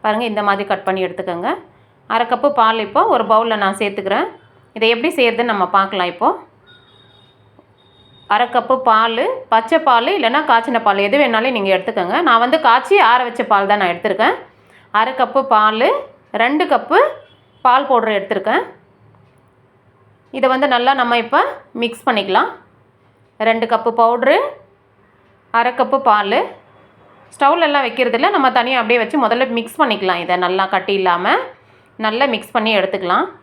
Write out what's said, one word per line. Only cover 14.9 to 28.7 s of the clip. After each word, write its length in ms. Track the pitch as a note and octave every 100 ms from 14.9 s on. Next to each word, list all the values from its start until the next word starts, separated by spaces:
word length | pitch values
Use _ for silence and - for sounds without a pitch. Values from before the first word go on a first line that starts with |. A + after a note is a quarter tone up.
| G#3+
அரை 140 | A#3 C4
கப்பு 220 | B3 C#4 C4+
பால், 340 | A3 G#3+ A3 C#4+ C#5+ - - _ G#3
ரெண்டு 240 | A#3 D4+ -
கப்பு 260 | C#4 - F#4 D5+ - - _ _ _
பால் 220 | B3+ B3+ C#4
பவுடர் 280 | B3 A3 G3+
எடுத்திருக்கேன். 440 | G3 F#3+ G3 D4 - - _ _ _ _ _ _ _ _ _ _ _ _ _ _ _ C4
இதை 80 | C4
வந்து 140 | C4 C#4+
நல்லா 180 | B3 B3 C4+
நம்ம 160 | A#3+ A#3+
இப்போ 180 | A#3 D4 C#5 - - A#3
மிக்ஸ் 220 | A#3 A#3 -
பண்ணிக்கலாம். 420 | A3 F#3+ G3 G#4 - _ _ _ _ _ _ _ _ A3
ரெண்டு 180 | A3+ A3+
கப்பு 200 | A#3 A#3 A#3
பவுட்ரு, 360 | A#3 A#3+ B3+ F4+ D5 - _ _ _ _ _ _ _ _ _ A3+
அரை 120 | A#3+ B3
கப்பு 200 | B3 C4+ C4+
பால். 300 | G#3 G3 B3+ B4 - _ _ _ _ _ - -
ஸ்டவ்லெல்லாம் 520 | - C#4 E4+ D#4 C#4+ B3
வைக்கிறதில்ல, 440 | A#3 B3 A#3 E4+ G4
நம்ம 140 | C4 B3
தனியா 200 | A#3+